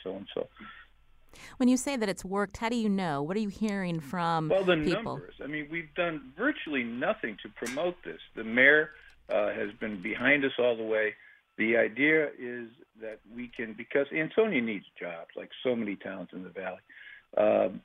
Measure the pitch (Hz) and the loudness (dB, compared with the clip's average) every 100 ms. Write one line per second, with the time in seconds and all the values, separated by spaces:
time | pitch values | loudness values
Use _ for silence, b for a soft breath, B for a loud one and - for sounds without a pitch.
0 | 92 190 196 - - B B B B _ | -8 -8 -6 -6 -6 B B B B _
1 | - - - B B B 247 254 285 277 | -20 -20 -20 B B B 6 6 2 0
2 | 208 - 185 196 202 - 226 240 214 196 | 0 -2 -2 -2 -2 -2 -2 2 2 2
3 | 180 139 147 196 208 180 220 202 180 165 | 2 0 0 0 -2 -2 -2 0 -2 -4
4 | 139 185 170 165 156 185 185 170 151 185 | -4 -2 0 2 2 2 4 4 2 0
5 | 220 127 - - 139 151 147 165 160 - | -2 -8 -10 -12 -8 -8 -6 -8 -8 -4
6 | 175 156 131 160 262 - 165 139 117 117 | -2 -2 -8 -4 -2 -2 -4 -2 -2 -2
7 | 160 214 127 101 107 - 120 131 180 175 | -2 -2 -4 -8 -14 -10 -8 -2 -4 -4
8 | 82 80 - - 113 120 135 151 156 B | -10 -12 -12 -10 -2 6 8 8 4 B
9 | B B - 101 104 104 104 104 113 101 | B B -2 0 0 0 -6 -6 -8 -6
10 | 107 104 127 143 135 - 123 113 110 110 | -6 0 4 4 2 2 2 2 0 0
11 | 107 - b b b - 110 117 110 113 | 0 -2 b b b -2 2 4 4 4
12 | 147 156 147 - 123 123 117 117 - 110 | 4 4 2 -4 -10 -10 -12 -16 -20 -14
13 | 110 107 101 117 123 - 113 110 120 143 | -12 -12 -14 -12 -12 -8 -10 -10 -2 0
14 | 143 - 156 - 220 147 113 101 - - | 2 0 -2 2 2 2 0 -2 -8 -12
15 | 87 82 80 - 90 - 127 120 104 98 | -10 -10 -12 -14 -14 -6 -2 0 -2 -6
16 | 98 95 87 90 90 87 101 - - B | -8 -10 -10 -12 -12 -10 -8 -10 -14 B
17 | B B B - 107 104 104 95 | B B B 2 4 6 4 -2